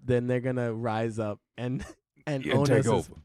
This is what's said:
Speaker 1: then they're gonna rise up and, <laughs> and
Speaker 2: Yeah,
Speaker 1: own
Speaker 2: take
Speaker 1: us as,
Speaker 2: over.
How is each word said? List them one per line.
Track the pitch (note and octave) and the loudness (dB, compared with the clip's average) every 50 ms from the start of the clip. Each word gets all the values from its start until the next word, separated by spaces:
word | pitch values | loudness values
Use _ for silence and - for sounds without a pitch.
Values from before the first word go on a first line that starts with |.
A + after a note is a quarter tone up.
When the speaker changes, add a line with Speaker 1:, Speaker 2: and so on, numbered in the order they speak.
| - | -2
Speaker 1:
then | B2 B2 A#2+ A#2+ B2 | 2 2 2 2 2
they're | B2+ B2+ | 0 0
gonna | A#2+ C3 B2+ B2+ A#2+ A#2 A2+ | 0 -2 -2 -2 -2 -2 -2
rise | A2+ A#2 A#2 G#2+ A2+ A2+ A#2 A2 A2 | -2 -2 -2 -2 -2 -2 -2 -2 -2
up | A2 G#2 G#2 - _ _ - - | -4 -4 -4 -8 _ _ -12 -8
and, | A#2+ B2 C3 - - - - _ _ | -6 -4 -4 -4 -6 -10 -16 _ _
<laughs> | _ _ _ - D#3 | _ _ _ -8 -6
and | D3 C3+ C3 | -4 -4 -2
Speaker 2:
Yeah, | D3+ - | 0 2
Speaker 1:
own | C3+ C#3+ | 2 4
Speaker 2:
take | C#3+ - - | 4 4 4
Speaker 1:
us | C3+ | 4
as, | A2+ | 4
Speaker 2:
over. | A2+ F#2 D#2+ - - - - | 2 2 0 -2 -10 -20 -12